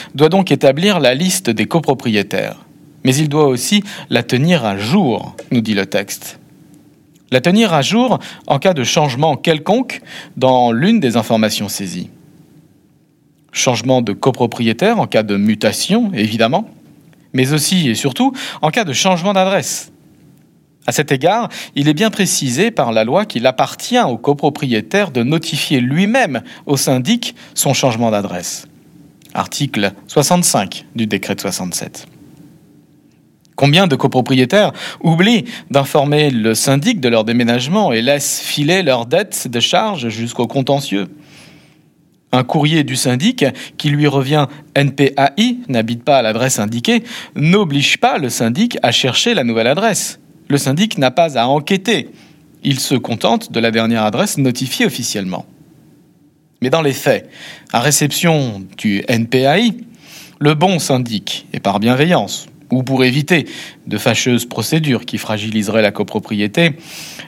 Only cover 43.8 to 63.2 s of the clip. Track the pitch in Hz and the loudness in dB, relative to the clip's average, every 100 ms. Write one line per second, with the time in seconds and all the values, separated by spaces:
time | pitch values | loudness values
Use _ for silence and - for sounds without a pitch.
43.8 | 151 147 147 143 123 151 135 - - - | -2 2 2 2 0 0 0 -4 -4 0
44.8 | 143 143 139 - 139 - 240 247 - 123 | 0 2 2 4 0 2 0 0 -2 -2
45.8 | 113 120 151 139 113 110 135 - 104 117 | -2 -4 2 2 2 0 -2 0 -2 -2
46.8 | 160 233 226 - - - 151 202 180 143 | 0 0 0 -16 -12 -2 2 4 2 0
47.8 | 139 - 240 285 127 - 117 131 240 - | 0 2 0 0 -2 0 0 2 0 0
48.8 | 123 113 131 - 240 208 120 113 113 156 | 0 2 0 0 0 0 0 0 2 2
49.8 | 226 180 - - _ - - 143 135 147 | 0 -2 -6 -10 _ -20 -2 -2 0 0
50.8 | 220 170 131 175 165 127 123 147 147 190 | 0 0 0 2 0 2 0 0 0 -2
51.8 | 190 180 - - - _ _ _ 139 127 | 0 -2 -4 -14 -20 _ _ _ -4 -2
52.8 | - 127 - 113 104 - - 113 113 110 | 0 -2 -2 -2 0 0 -2 -2 0 0
53.8 | 113 117 107 113 202 - 131 117 131 - | 0 0 0 0 -2 0 0 0 -6 -2
54.8 | 139 131 113 104 92 90 - _ - - | -2 -2 -6 -6 -6 -8 -12 _ -20 -20
55.8 | _ _ _ _ _ _ _ - 127 165 | _ _ _ _ _ _ _ -6 -2 0
56.8 | 147 123 147 104 - - - - - 117 | 0 0 0 0 -2 -20 -20 -20 -4 0
57.8 | 135 147 143 - 175 156 127 101 95 - | 0 2 0 0 2 2 0 -6 -14 -6
58.8 | 110 98 - 113 117 127 135 175 233 175 | -2 -2 0 -2 0 2 4 4 2 -2
59.8 | - - - - - - 147 156 185 175 | -10 -20 -20 -20 -20 -2 0 2 2 0
60.8 | - 131 120 104 - - - - 98 101 | 0 0 0 -4 -6 -10 -10 -4 -2 0
61.8 | 113 127 160 156 98 - - - - 127 | 2 2 4 2 0 -8 -14 -20 -4 -2
62.8 | 123 131 127 139 | -2 2 2 2